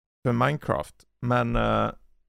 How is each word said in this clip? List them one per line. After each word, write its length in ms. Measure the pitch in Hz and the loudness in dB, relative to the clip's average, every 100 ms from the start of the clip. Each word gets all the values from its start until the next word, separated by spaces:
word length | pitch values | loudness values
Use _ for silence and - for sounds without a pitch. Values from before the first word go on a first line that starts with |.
| _ _ 127 | _ _ -2
För 60 | |
Minecraft. 600 | 120 131 151 - 71 - - _ _ | 2 0 0 -2 -4 -4 -14 _ _
Men, 360 | 120 123 117 117 | 0 2 2 0
eh, 340 | 110 110 110 - - _ | 0 0 0 -4 -16 _